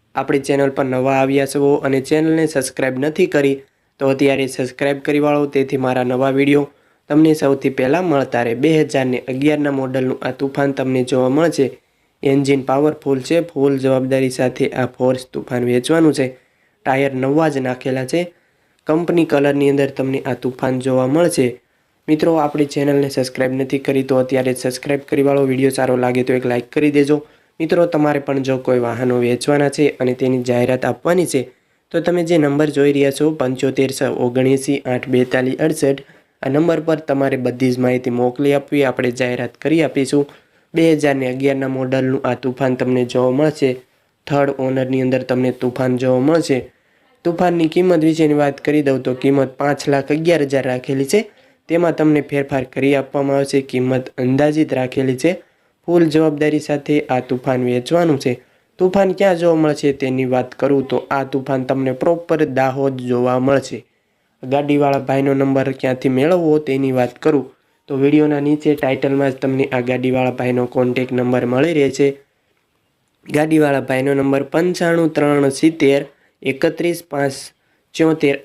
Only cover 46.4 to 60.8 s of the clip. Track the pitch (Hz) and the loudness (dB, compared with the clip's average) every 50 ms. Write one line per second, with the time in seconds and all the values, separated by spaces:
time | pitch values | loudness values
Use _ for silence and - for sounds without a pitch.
46.4 | 151 - 139 123 - - _ _ _ _ _ _ _ _ _ _ - 170 170 170 | 2 0 -2 -2 -4 -8 _ _ _ _ _ _ _ _ _ _ -4 -4 -2 0
47.4 | 185 175 170 170 160 156 - 180 180 185 175 160 156 160 156 160 160 151 147 147 | 0 0 2 2 0 0 2 2 2 4 4 4 4 2 2 4 2 2 4 2
48.4 | 143 143 139 - - 147 147 151 143 135 135 127 131 131 127 127 - 139 139 135 | 2 0 -2 -4 -2 0 0 2 2 2 0 0 -2 -4 -4 0 0 2 2 2
49.4 | 135 131 - - 143 147 143 143 - 147 139 139 139 - 151 160 160 175 165 147 | 0 0 -2 -4 -2 -2 -2 -2 -2 -2 -2 0 0 -2 -2 -2 0 2 2 2
50.4 | 143 135 139 131 127 131 127 127 - - 139 135 139 139 196 214 226 - - _ | 0 0 -2 -2 -2 -2 -4 -4 -4 -4 -4 -2 -2 0 0 0 0 -2 -8 _
51.4 | _ _ _ _ _ - 160 175 175 170 160 165 156 156 151 147 143 - 143 143 | _ _ _ _ _ -2 0 2 2 2 2 2 2 2 2 2 0 -2 -2 -4
52.4 | 139 139 143 135 127 - - 135 135 139 143 135 135 - - 143 139 139 139 139 | -2 -2 -4 -4 -4 -4 -4 0 2 2 2 2 0 -2 -2 -2 0 0 0 0
53.4 | 139 139 - 139 135 - - 127 123 127 131 123 127 - - - 127 127 131 135 | 0 0 0 -2 -2 -2 -2 -2 0 0 0 -2 -4 -6 -6 -4 -2 0 2 2
54.4 | 147 151 151 156 151 - 131 127 127 127 - 139 131 131 127 127 - 165 190 - | 2 2 2 0 0 0 0 -4 -4 -4 -4 -2 -2 -2 -2 0 0 -2 -2 -2
55.4 | - _ _ _ _ _ _ _ _ 165 170 175 170 156 143 156 160 156 147 147 | -8 _ _ _ _ _ _ _ _ 0 2 2 2 4 2 2 2 2 2 0
56.4 | 151 151 151 151 147 - 147 139 139 - 147 147 - - 131 127 127 - 127 123 | 0 0 0 0 -2 -2 -4 -4 -2 0 0 0 0 0 -2 -2 -2 -2 -4 -4
57.4 | - 135 127 123 123 123 123 123 123 - 160 170 175 165 143 - - 131 120 - | -2 -2 -2 0 0 0 -2 -2 -2 0 0 2 2 2 2 0 0 -4 -4 -6
58.4 | _ _ _ _ _ _ _ - 185 185 185 196 196 190 175 - 196 196 180 165 | _ _ _ _ _ _ _ -2 0 2 2 2 2 2 2 2 2 2 2 2
59.4 | 170 170 160 160 156 151 147 - - 143 135 - 139 131 131 131 131 123 127 127 | 2 2 4 4 2 2 0 0 0 -2 0 0 -2 -2 -2 -2 -2 0 0 -2
60.4 | 127 - - - 135 139 139 139 | -2 -4 -4 -2 0 2 2 2